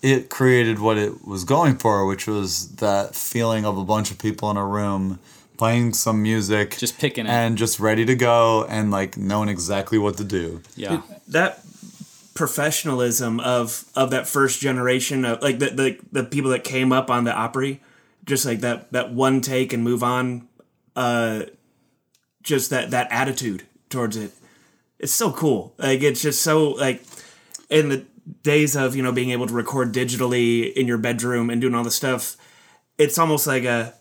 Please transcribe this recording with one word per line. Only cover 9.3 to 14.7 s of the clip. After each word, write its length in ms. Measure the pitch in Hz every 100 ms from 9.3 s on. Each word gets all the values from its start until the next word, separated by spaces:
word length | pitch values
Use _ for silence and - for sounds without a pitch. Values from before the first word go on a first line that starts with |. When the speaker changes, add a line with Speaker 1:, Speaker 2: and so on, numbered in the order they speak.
| 104 107
Speaker 1:
exactly 480 | 92 87 98 95 110
what 200 | 104 98
to 60 |
do. 380 | 104 95 82 82 - -
Speaker 2:
Yeah. 200 | 101 87
Speaker 3:
It, 60 | - - -
that 340 | 156 185 - - - - - - - -
professionalism 1040 | - 156 - 147 151 160 131 123 117 120 113
of, 460 | 123 123 117 - - -
of 140 | 131
that 180 | 127 117
first 320 | 143 135 -
generation 640 | 139